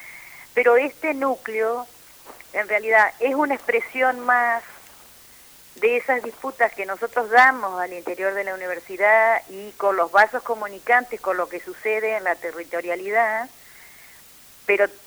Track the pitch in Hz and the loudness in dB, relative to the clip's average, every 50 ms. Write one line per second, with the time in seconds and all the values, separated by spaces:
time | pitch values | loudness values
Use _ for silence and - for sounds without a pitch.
0 | - - - - - - - - - - - 240 240 240 240 247 285 277 - - | -20 -20 -20 -20 -20 -20 -20 -20 -12 -4 0 2 4 6 6 6 4 0 -4 -6
1 | - 311 294 269 277 269 247 - - 226 220 220 220 226 240 247 240 - - - | -6 -4 -4 -2 -2 -2 -2 -4 -6 -8 -4 -2 -2 -2 -4 -6 -8 -14 -18 -20
2 | - - - - - - - - - - - 196 208 190 214 208 214 220 220 214 | -20 -20 -20 -20 -20 -20 -20 -20 -16 -10 -6 -6 -4 -2 -2 -2 2 4 6 6
3 | 208 - - - 226 269 262 294 294 285 269 247 - 240 226 226 - - - 262 | 6 6 2 0 0 0 2 2 0 0 -2 -4 -2 0 0 0 -2 -2 -2 0
4 | 254 254 247 247 240 247 247 240 240 240 233 233 - - - - - - - - | 0 0 0 -2 0 2 2 2 2 0 -2 -2 -6 -10 -20 -20 -20 -20 -20 -20
5 | - - - - - - - - - - - - - - - - 208 233 240 240 | -20 -20 -20 -20 -20 -20 -20 -20 -20 -20 -20 -20 -20 -20 -8 -2 0 0 0 0
6 | - - 254 240 226 233 - - - 262 262 - 240 214 - - 190 190 196 180 | -2 -2 -4 -4 -4 -8 -14 -12 -12 -8 -2 0 0 0 0 -4 -8 -8 -6 -6
7 | 233 226 - 247 226 208 226 247 254 269 262 247 208 190 180 180 180 180 180 175 | -6 -4 -4 -4 -2 4 6 6 6 6 4 2 -4 -6 -4 -4 -6 -6 -8 -10
8 | 175 180 175 180 190 196 196 202 196 196 190 185 185 180 180 170 - - 190 180 | -10 -10 -6 -4 -4 -4 -2 -4 -6 -6 -6 -8 -6 -8 -8 -8 -10 -10 -4 0
9 | 202 208 220 226 220 226 226 - - - 190 196 208 214 - - 202 196 190 185 | 4 4 6 6 4 4 2 0 -2 -8 -16 -14 -14 -14 -8 -2 0 0 2 2
10 | 170 165 - 202 214 220 254 240 - 240 226 214 208 202 202 190 - - 240 247 | 0 2 4 4 4 4 2 -4 -6 -6 -6 -6 -6 -10 -12 -8 -2 2 2 2
11 | 247 - 233 - - 190 180 180 175 170 175 170 - 185 180 - - 214 220 214 | 2 -2 -10 -8 -4 -4 -2 -2 -4 -6 -8 -12 -12 -12 -14 -8 -4 -4 -4 -2
12 | 214 220 220 208 190 180 165 - - 170 156 170 170 147 170 170 170 175 175 185 | -2 -4 -4 -4 -2 -4 -4 -4 -6 -10 -10 -10 -12 -8 -8 -6 -4 -4 -6 -6
13 | 185 202 208 226 233 214 220 220 240 262 - - - - - - - - - - | -4 -2 0 0 0 0 -2 -6 -8 -10 -14 -20 -20 -20 -20 -20 -20 -20 -20 -20
14 | - - - - - - - - - - - - - - 202 196 202 202 - - | -20 -20 -20 -20 -20 -20 -20 -20 -20 -20 -20 -8 -2 0 2 2 2 0 -2 -10
15 | - | -20